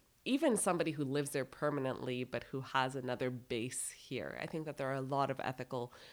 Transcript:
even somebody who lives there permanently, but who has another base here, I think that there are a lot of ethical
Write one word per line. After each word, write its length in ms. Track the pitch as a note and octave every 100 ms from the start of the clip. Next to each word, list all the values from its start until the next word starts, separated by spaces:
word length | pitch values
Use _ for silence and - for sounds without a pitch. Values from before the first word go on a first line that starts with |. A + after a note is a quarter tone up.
| _ _
even 320 | - C4 D#4+ A3
somebody 360 | - F3 E3
who 120 | D3
lives 280 | C3+ C#3 C#3+
there 120 | C#3+
permanently, 800 | C3 - D3 C#3+ C3 B2 B2+ B2
but 200 | B2 A#2+ -
who 160 | C#3
has 340 | B2+ C3+ C3 C3+
another 360 | B2+ B2 B2+
base 580 | B2+ A#2+ A#2+ B2 - -
here, 480 | - - B2+ D2 -
I 60 | D#3+
think 200 | D#3+ D#3
that 120 | C#3
there 100 | C3+
are 80 | C3+
a 60 |
lot 300 | C3 C#3 C3+
of 100 | C3
ethical 480 | - C3 B2+ B2+ B2 - -